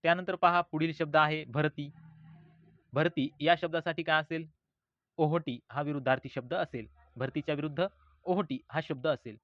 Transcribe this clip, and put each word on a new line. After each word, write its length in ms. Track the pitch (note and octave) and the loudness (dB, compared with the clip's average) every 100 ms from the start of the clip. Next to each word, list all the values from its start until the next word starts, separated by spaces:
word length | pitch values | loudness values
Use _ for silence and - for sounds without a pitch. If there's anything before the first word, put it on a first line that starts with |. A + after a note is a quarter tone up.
त्यानंतर 320 | E3 F3 F3+ | 2 0 0
पहा 260 | F3+ F3 F3 | 2 4 4
पुढील 320 | E3+ D#3 E3 | 0 0 0
शब्द 240 | D#3 D#3 D#3 | 0 0 4
आहे 280 | D3+ D#3 | 4 2
भरती. 460 | D3+ B2+ D3+ D3 C#3+ - - - - - - _ _ _ _ | -2 0 0 -2 -12 -14 -20 -20 -20 -20 -20 _ _ _ _
भरती 360 | C#3 E3 D#3+ C#3 - | 0 2 2 -4 0
या 140 | D3 E3+ | 2 4
शब्दासाठी 420 | E3+ D#3+ D#3+ D#3+ | 2 -2 -2 -4
काय 180 | D#3+ D#3 | 2 0
असेल? 260 | D#3 E3 D#3+ _ _ _ _ _ _ - | 2 -6 -8 _ _ _ _ _ _ 0
ओहोटी 440 | D#3 E3 D#3 A#2+ _ | 2 2 -2 -10 _
हा 120 | B2 | -6
विरुद्धार्थी 460 | D3 D3 C3 C3 C3+ | -4 -2 0 0 -2
शब्द 260 | - B2 | -10 -6
असेल. 320 | F3+ D#3+ B2 G#2+ _ _ - | -4 -4 -6 -12 _ _ -8
भरतीच्या 380 | B2+ D#3 D3 | -6 -4 -4
विरुद्ध 320 | D3 D3+ C#3+ F#3 _ _ _ | -4 -4 -2 -4 _ _ _
ओहोटी 340 | - F#3 F3 B2+ _ | -2 -2 0 -6 _
हा 100 | D3+ | -6
शब्द 260 | D#3 C#3 B2+ | -6 -4 -2
असेल. 300 | - A#2+ G#2+ | -2 -4 -16